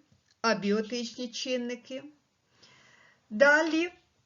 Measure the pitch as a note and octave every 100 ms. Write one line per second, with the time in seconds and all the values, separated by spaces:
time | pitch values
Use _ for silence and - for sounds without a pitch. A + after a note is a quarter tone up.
0 | _ _ _ _ A3+ G3+ G3+ G#3+ G#3+ B3
1 | A#3 - A#3+ - C4+ B3+ A#3+ A#3+ - C4
2 | D4 - _ _ _ _ - - _ _
3 | _ _ - G#3+ C#4+ D4+ E4 D#4+ F4 -
4 | _ _